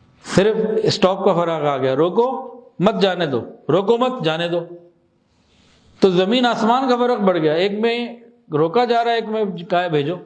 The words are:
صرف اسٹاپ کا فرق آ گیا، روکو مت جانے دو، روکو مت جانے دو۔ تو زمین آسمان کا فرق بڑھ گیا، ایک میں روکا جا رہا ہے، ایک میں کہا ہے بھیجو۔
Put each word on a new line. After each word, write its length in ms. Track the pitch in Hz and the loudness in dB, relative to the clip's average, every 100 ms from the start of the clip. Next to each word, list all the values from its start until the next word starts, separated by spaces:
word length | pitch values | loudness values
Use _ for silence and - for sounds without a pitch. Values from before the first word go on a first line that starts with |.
| _ _ - - | _ _ -2 2
صرف 200 | 208 208 - - | 2 2 0 0
اسٹاپ 420 | 151 - 185 190 196 | 0 2 2 2 2
کا 80 | |
فرق 340 | 170 170 160 147 | 2 0 0 0
آ 100 | 139 | 0
گیا، 180 | 131 131 | 0 2
روکو 640 | 170 185 240 254 - - - _ | 0 2 0 -2 -10 -16 -20 _
مت 220 | 190 196 | 0 2
جانے 240 | 190 180 165 | 0 0 -2
دو، 140 | 123 - - - | -2 -6 -14 -2
روکو 280 | 170 196 233 | 0 2 0
مت 260 | 254 254 | 0 -2
جانے 240 | 160 160 170 | -4 -2 -4
دو۔ 120 | 170 170 - - _ _ _ _ _ _ _ _ _ _ _ | -4 -8 -16 -20 _ _ _ _ _ _ _ _ _ _ _
تو 100 | 196 | 2
زمین 360 | 180 185 247 247 | 2 2 2 0
آسمان 440 | 226 220 247 269 | 0 2 2 2
کا 60 | 240 | 0
فرق 260 | 240 226 | 0 0
بڑھ 160 | 196 175 | 2 2
گیا، 160 | 156 | 2
ایک 180 | 156 196 | 2 0
میں 440 | 208 226 233 233 - - _ _ | 0 -2 -2 -6 -10 -20 _ _
روکا 340 | 151 160 196 247 | -2 0 2 2
جا 180 | 233 | 0
رہا 80 | 233 | 0
ہے، 40 | 233 | -2
ایک 120 | 208 | -2
میں 160 | 220 208 170 175 | -4 -4 -6 -2
کہا 140 | 175 | -2
ہے 60 | 180 | 0
بھیجو۔ 260 | 156 143 175 | -2 -2 -6